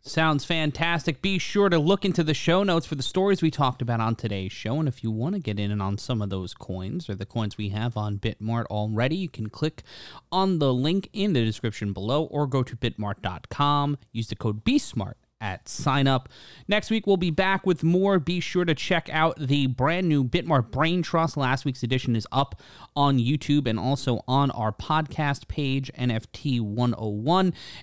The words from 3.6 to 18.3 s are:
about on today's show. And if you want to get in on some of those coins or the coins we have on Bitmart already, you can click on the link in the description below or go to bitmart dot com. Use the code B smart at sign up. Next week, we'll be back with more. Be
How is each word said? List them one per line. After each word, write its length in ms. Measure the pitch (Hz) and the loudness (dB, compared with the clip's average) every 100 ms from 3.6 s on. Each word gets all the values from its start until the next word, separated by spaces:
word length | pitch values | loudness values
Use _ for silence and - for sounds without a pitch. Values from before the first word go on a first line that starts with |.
| 139 127 | 0 0
about 200 | 120 117 | -2 0
on 160 | 113 117 | 0 0
today's 340 | 113 101 95 | -2 -4 -4
show. 300 | - 107 139 | -6 -4 0
And 80 | 156 | -2
if 160 | 123 | -2
you 80 | 113 | -4
want 240 | 110 127 202 | -2 -2 -2
to 40 | |
get 200 | 147 101 | -4 -2
in 200 | 104 104 | -2 0
on 160 | 95 101 | -2 -4
some 240 | - 120 | -2 -2
of 80 | 101 | -2
those 260 | 95 90 | -4 -6
coins 540 | - - 92 92 156 165 | -10 -10 -8 -6 -8 -6
or 60 | |
the 100 | 95 | -8
coins 320 | - - 107 - | -6 -4 -4 -4
we 120 | 104 | -6
have 280 | 101 117 117 | -2 -4 -2
on 220 | 107 101 | -4 -2
Bitmart 460 | 110 - 107 117 | -4 -4 -4 -4
already, 500 | 117 107 107 110 127 | -2 -4 -2 0 0
you 140 | 165 185 | 0 -6
can 200 | - 110 | -6 -10
click 360 | - 156 - - - - - _ | -4 -6 -6 -20 -20 -20 -20 _
on 260 | 180 190 180 | 0 2 2
the 160 | 143 | 2
link 340 | 127 135 190 - | 2 2 0 -2
in 220 | - 202 | -2 0
the 100 | 151 | 2
description 480 | 113 107 117 - 104 | 2 0 -4 -4 -4
below 320 | 98 101 139 | -4 -2 0
or 240 | 160 143 147 | 0 -2 0
go 160 | 131 | 0
to 100 | 127 | -2
bitmart 480 | 117 120 - 101 98 | -2 -6 -4 -6 -4
dot 260 | 95 90 - | -6 -8 -12
com. 480 | - 143 147 143 143 _ | 0 2 4 2 -2 _
Use 160 | - 113 | -8 -6
the 80 | |
code 300 | 117 117 104 | -4 -4 -2
B 120 | 160 285 | 0 0
smart 420 | - - 98 - _ _ | 0 -6 -6 -8 _ _
at 280 | 107 92 - | -8 -8 -10
sign 400 | - - 135 135 | -4 0 2 4
up. 200 | 131 - - - - - | 2 -2 -20 -20 -20 -2
Next 240 | 202 - | -2 0
week, 160 | 220 208 | -2 2
we'll 100 | 196 | 2
be 140 | 175 | 2
back 340 | 156 190 196 | 2 2 2
with 200 | - 175 | 2 2
more. 340 | 160 175 196 190 | 4 4 4 2
Be 220 | 147 | 2